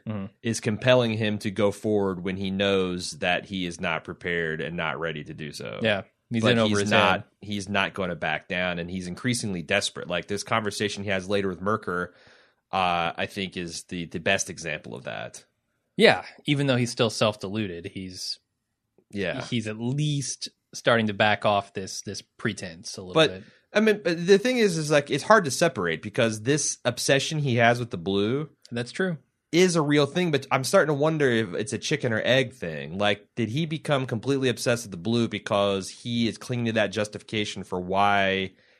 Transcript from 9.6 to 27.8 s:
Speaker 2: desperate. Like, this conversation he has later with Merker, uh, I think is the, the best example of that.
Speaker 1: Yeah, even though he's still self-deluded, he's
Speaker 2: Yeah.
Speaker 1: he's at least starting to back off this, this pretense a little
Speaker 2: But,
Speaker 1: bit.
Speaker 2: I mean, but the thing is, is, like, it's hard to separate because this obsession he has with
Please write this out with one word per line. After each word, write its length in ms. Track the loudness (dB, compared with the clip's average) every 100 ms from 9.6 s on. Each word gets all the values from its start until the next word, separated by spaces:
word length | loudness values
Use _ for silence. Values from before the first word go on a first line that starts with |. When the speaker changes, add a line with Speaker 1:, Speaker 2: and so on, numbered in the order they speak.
Speaker 2:
desperate. 460 | -2 -2 -2 -8 -6
Like, 200 | -6 -4
this 160 | -8
conversation 600 | -2 -2 -2 -2 -4 -4
he 60 | -4
has 200 | -4 0
later 180 | 0 0
with 140 | -2
Merker, 520 | -2 -2 -2 -6 -6 -10 -20 -20 _ _ _
uh, 420 | 0 0 2 -2 -2
I 100 | -6
think 300 | -6 -6 -6
is 260 | -8 -10 -10
the, 200 | -10 -8
the 140 | -4
best 300 | 0 0 -2
example 440 | -8 -8 -8 -10 -12
of 80 | -10
that. 400 | -10 -12 -14 _ _ _ _ _ 4
Speaker 1:
Yeah, 280 | 6 6 -2 -10 -2
even 200 | 0 2
though 100 | 2
he's 140 | 0
still 180 | 0 0
self-deluded, 840 | 2 0 0 -6 -4 -4 -6 -10
he's 460 | -10 -12 -10 -12 -12 _ _ _ _ _ _ _
Speaker 2:
Yeah. 320 | -4 -4 -4 -4
Speaker 1:
he's 220 | -4 -4
at 100 | -6
least 680 | -4 -2 -2 -2 -4 -8 -12 _ _
starting 340 | -2 4 4 4
to 60 |
back 320 | 4 4 4 4
off 280 | 2 0
this, 280 | -10 -10 -10
this 200 | -10 -12 -14 _
pretense 580 | -6 -6 -10 -14 -14 -14
a 40 |
little 120 | -2 2
Speaker 2:
But, 140 | 2
Speaker 1:
bit. 120 | 0 -16 _ _
Speaker 2:
I 60 | 2
mean, 180 | 2 2
but 220 | 0 -2 6
the 120 | 6
thing 220 | 6 2
is, 180 | 2 2
is, 120 | 2
like, 200 | 2 2
it's 120 | -4 6
hard 200 | 6 6
to 60 |
separate 500 | 2 0 2 -2 -2
because 400 | -4 0 2 2
this 340 | 0 0 0 -2 -4
obsession 540 | -2 2 2 2 -2
he 160 | 0 4
has 220 | 4
with 100 | 4